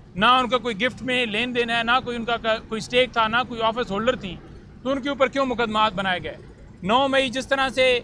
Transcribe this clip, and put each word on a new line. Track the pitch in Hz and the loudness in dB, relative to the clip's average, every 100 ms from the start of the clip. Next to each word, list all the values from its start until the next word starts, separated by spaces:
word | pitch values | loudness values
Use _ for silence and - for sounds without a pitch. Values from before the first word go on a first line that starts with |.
| - - | -14 2
ना | 226 254 | 4 6
उनका | 247 254 | 4 0
कोई | 233 202 | -2 -2
gift | 247 - | -2 -2
में | 254 247 240 | -2 0 0
लेन | 208 247 | -2 -2
देन | 247 233 | -2 0
है, | 233 | 0
ना | 233 254 | 2 2
कोई | 240 240 | 0 -6
उनका | 226 233 | -4 -2
का, | 226 220 | 0 -2
कोई | - 220 | -2 -8
stake | - 247 247 233 | 0 2 2 2
था, | 220 | 0
ना | 233 | 0
कोई | 240 233 | -2 -2
office | 226 226 220 | -2 0 -4
holder | 196 233 254 | 0 0 -2
थी, | 190 160 - - - - | -6 -12 -16 -20 -20 -10
तो | 254 | -4
उनके | 277 269 | -4 -2
ऊपर | 269 262 | 0 0
क्यों | 269 269 | 2 -2
मुकदमात | 233 233 214 214 | 0 -2 2 0
बनाए | 185 196 180 | 0 -2 -2
गए? | 151 110 - - - - | -6 -12 -18 -20 -20 -10
नौ | 175 240 277 | 0 2 4
मई | 269 269 | 2 0
जिस | 247 - | -4 -2
तरह | 277 262 | -2 0
से | 254 254 240 | 2 4 2